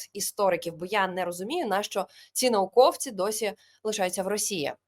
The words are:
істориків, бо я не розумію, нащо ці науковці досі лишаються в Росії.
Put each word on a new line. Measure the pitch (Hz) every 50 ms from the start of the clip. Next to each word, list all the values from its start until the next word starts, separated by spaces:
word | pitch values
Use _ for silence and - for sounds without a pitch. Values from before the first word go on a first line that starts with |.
| - -
істориків, | - 202 190 - - - 202 190 175 170 - 170 160
бо | 156 180
я | 185 214 208 190
не | 185 180 185 180
розумію, | 175 175 175 190 226 320 359 302
нащо | 208 190 202 208 - - 202 180 - - - - _
ці | - - - -
науковці | 233 196 190 190 - 240 262 330 - - - 269
досі | 208 185 185 214 214 220 226 196 - - _ _ _ _ -
лишаються | 214 208 202 185 185 180 196
в | 180
Росії. | 190 208 208 - - 202 165 139 123 120 - _